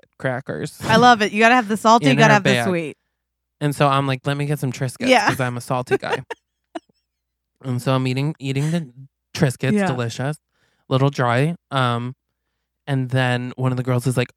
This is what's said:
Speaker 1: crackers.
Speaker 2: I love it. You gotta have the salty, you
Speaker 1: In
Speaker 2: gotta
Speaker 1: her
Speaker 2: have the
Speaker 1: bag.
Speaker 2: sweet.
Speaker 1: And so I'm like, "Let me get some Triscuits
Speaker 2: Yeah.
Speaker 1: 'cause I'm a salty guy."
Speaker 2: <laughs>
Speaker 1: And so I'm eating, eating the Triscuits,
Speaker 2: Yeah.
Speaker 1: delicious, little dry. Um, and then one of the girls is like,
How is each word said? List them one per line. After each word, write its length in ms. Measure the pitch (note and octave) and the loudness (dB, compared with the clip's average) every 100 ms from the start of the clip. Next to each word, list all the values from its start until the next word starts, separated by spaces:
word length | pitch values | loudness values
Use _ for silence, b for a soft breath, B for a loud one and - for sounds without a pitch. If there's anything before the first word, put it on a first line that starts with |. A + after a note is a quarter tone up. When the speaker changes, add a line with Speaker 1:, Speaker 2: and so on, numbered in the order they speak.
| _ _ | _ _
Speaker 1:
crackers. 600 | C3+ B2+ - D2+ D3+ - | -6 -6 -8 -8 -10 -10
Speaker 2:
I 120 | - A3+ | 0 4
love 260 | B3 A#3 | 6 4
it. 120 | G#3 | 0
You 60 | G#3 | 2
gotta 140 | A3+ B3+ | 4 4
have 120 | G3+ | 0
the 80 | A3 | 0
salty, 300 | A3+ A#3 C4+ | 4 4 4
you 60 | |
Speaker 1:
In 60 | B3 | 4
Speaker 2:
gotta 100 | A3 | 6
Speaker 1:
her 40 | G#3 | 4
Speaker 2:
have 80 | |
the 60 | F#3 | 4
Speaker 1:
bag. 160 | B2 A#2 | 0 0
Speaker 2:
sweet. 280 | F3 D3+ - _ _ _ _ _ _ | -2 -6 -12 _ _ _ _ _ _
Speaker 1:
And 160 | D3 C3 | -4 0
so 120 | C#3+ | 2
I'm 180 | C#3 C#3 | 2 0
like, 140 | C3 - | -4 -4
"Let 120 | C#3+ | -4
me 80 | C#3+ | -4
get 140 | D3 | -4
some 120 | C3+ | -4
Triscuits 380 | A#2+ C3 - B3+ | -4 -8 -4 2
Speaker 2:
Yeah. 180 | B3 G#3 | 2 2
Speaker 1:
'cause 140 | - | -2
I'm 160 | B2+ A#2+ | -4 -6
a 40 | |
salty 360 | - B2+ B2 G4 | -6 -6 -2 -4
guy." 260 | - - - | -2 -8 -8
Speaker 2:
<laughs> 1400 | - _ _ _ - _ _ _ _ _ _ _ _ C3 | -18 _ _ _ -20 _ _ _ _ _ _ _ _ -6
Speaker 1:
And 160 | B2 | -4
so 120 | C3+ C3 | 0 0
I'm 120 | C3 | 0
eating, 260 | B2+ C#3+ - | -2 -4 -6
eating 320 | C3+ C3+ D3+ | -6 -4 -2
the 220 | F3 C#3 A#2+ C3+ _ _ - | -4 -6 -16 -20 _ _ 0
Triscuits, 380 | D3 - C3 | 0 0 0
Speaker 2:
Yeah. 140 | G#3 F#3 | 0 0
Speaker 1:
delicious, 500 | B2 A#2+ - C3 D3+ _ _ _ _ _ | -2 -4 -4 -6 -6 _ _ _ _ _
little 200 | C3+ C#3 | 0 2
dry. 460 | C#3 B2 A#2+ D3+ E3+ _ | 2 0 2 0 -4 _
Um, 440 | C#3 B2 A#2 A#2+ C3+ _ _ _ _ _ _ - | -2 0 -2 -6 -12 _ _ _ _ _ _ -6
and 220 | C3+ B2+ | -4 -2
then 420 | C3 B2+ B2 B2 - | 0 0 0 -4 -4
one 160 | C3 | -2
of 60 | B2+ | -2
the 60 | |
girls 240 | B2 B2 C3 | -2 0 0
is 80 | B2 | -2
like, 140 | A#2+ | -4